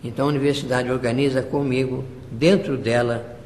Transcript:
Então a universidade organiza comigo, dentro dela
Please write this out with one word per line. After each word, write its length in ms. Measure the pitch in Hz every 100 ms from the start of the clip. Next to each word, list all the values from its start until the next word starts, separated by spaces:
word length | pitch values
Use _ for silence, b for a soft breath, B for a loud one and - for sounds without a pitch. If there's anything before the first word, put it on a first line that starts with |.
Então 220 | 120 113 139
a 20 |
universidade 600 | 143 143 135 120 127 123
organiza 520 | 127 123 123 143 131
comigo, 640 | - 143 143 127 131 131 131 - -
dentro 460 | 113 156 196 196 131
dela 580 | 113 120 120 117 - -